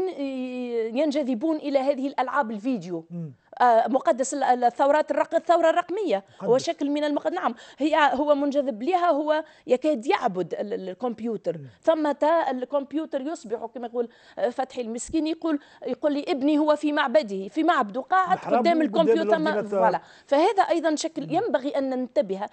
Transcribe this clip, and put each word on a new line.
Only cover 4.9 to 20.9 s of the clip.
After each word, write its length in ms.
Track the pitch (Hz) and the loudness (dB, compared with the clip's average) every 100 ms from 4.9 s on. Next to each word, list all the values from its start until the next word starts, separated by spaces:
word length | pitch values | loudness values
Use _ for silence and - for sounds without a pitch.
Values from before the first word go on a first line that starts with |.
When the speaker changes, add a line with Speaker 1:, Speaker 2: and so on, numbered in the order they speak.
| 302 302 | 4 2
Speaker 1:
الرق-، 240 | 294 311 330 | 0 0 0
الثورة 340 | - 339 330 | 2 4 4
الرقمية 540 | 330 349 370 381 196 - - | 2 0 -2 -2 -2 -4 -6
هو 100 | 196 | 2
Speaker 2:
مقدس. 120 | 247 | 2
Speaker 1:
شكل 260 | 294 330 285 | 2 -2 -2
من 140 | 294 | 0
المقد-، 300 | 294 294 311 | 0 -2 -2
نعم، 220 | 349 311 226 - - | -2 -2 -4 -12 -4
هي، 340 | 302 311 285 | 0 4 4
هو 220 | 254 294 285 | 2 2 2
منجذب 480 | 285 277 262 214 | 2 0 -2 -4
لها، 260 | 254 359 349 | -2 2 2
هو 340 | 285 302 302 320 - - | 2 0 -2 -4 -10 -2
يكاد 380 | 247 302 285 254 | 0 0 -2 0
يعبد 480 | 403 247 185 160 | 0 0 -4 -6
ال-، 200 | - 202 | -6 -6
ال-، 160 | 190 185 | -6 -8
الكمبيوتر. 680 | 185 247 226 226 208 - 165 | -8 -8 -6 -6 -6 -6 -8
Speaker 2:
مم. 100 | 139 - | -10 -4
Speaker 1:
ثمة 640 | - 320 302 277 302 330 311 | 0 2 0 0 2 2 0
الكمبيوتر 720 | 254 247 285 269 294 311 285 | -4 -4 -4 -4 -6 -6 -6
يصبح 440 | 262 330 202 226 226 | -6 -10 -8 -8 -8
كما 220 | 254 233 | -10 -8
يقول، 220 | 240 233 _ - - | -6 -6 _ -18 -4
آه، 100 | 233 | -4
فتحي 320 | 247 262 - | -2 -6 -6
المسكين 460 | 226 233 - 320 311 | -8 -8 -4 -2 -2
يقول، 320 | 320 330 294 - - - | -2 -2 -4 -6 -12 -8
يقول 280 | 247 302 | -4 -2
لي: 120 | 285 285 | -2 -2
"ابني 300 | 285 277 302 | -2 2 2
هو 180 | 302 294 | 2 2
في 160 | 302 | 0
معبده، 560 | 294 285 311 233 196 196 | 0 2 2 0 -4 -6
في 160 | - | -2
معبده 380 | 320 320 226 202 | 2 2 0 -4
قاعد 360 | 254 370 370 381 | 0 0 2 0
Speaker 2:
محرم 220 | - 214 | 0 2
Speaker 1:
قدام 20 | |
Speaker 2:
قدام 200 | 247 330 | 2 2
Speaker 1:
الكمبيوتر." 420 | 311 339 311 330 | 2 2 4 4
ثم، 240 | 359 320 311 | 2 2 2
Speaker 2:
الأورديناتور. 320 | 208 208 202 | -2 -2 2
Speaker 1:
فوالا. 220 | 214 175 - - - | 2 2 -4 -20 0
فهذا 380 | 277 359 403 | 2 4 4
أيضًا 320 | 349 330 311 | 2 2 2